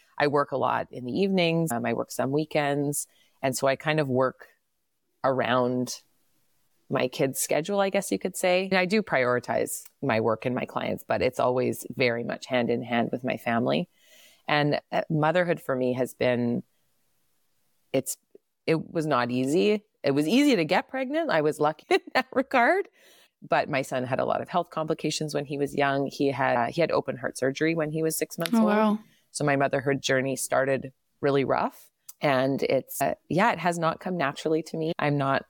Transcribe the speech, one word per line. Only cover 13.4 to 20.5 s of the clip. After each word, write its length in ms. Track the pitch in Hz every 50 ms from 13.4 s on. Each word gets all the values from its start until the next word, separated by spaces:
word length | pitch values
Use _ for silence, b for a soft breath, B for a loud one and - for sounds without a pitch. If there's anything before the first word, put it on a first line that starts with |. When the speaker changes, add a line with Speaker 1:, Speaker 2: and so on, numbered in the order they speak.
| - 120 117 117 123 131 143 160 180 - b b b b b b b b b b b
Speaker 1:
And, 340 | - 151 147 147 147 - - - -
uh, 100 | - - - -
motherhood 500 | 160 151 151 156 165 185 175 175 160 -
for 140 | - - 135
me 200 | 127 127 123 123
has 200 | 131 123 - -
been, 480 | - 120 127 123 120 120 120 120 - - _ _ _ _ _ _ _ _ _ _ _ _ _ _ _ _ _ _ _ _ _ _ _ _ _
it's, 240 | - 135 - - - _ _ _ - - _ _ _ _ -
it 260 | 151 160 156 - -
was 140 | - 170 151
not 240 | 156 139 123 123 120
easy. 540 | 123 127 131 135 156 185 202 208 214 208 - _ _ _
It 100 | - 139
was 140 | 135 147 151 160
easy 280 | 226 269 294 294